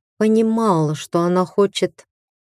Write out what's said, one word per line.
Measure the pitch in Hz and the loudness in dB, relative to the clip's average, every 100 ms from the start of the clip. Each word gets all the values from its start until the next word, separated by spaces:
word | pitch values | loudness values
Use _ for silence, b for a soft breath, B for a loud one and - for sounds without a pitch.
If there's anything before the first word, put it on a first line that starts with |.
| _ - | _ -4
понимал, | 220 220 220 226 214 165 151 | 0 2 2 0 0 0 0
что | 156 - 339 | -4 -4 -2
она | 175 180 180 | 0 0 -2
хочет... | - 196 - 180 - _ _ _ _ _ | 0 -2 0 -6 -6 _ _ _ _ _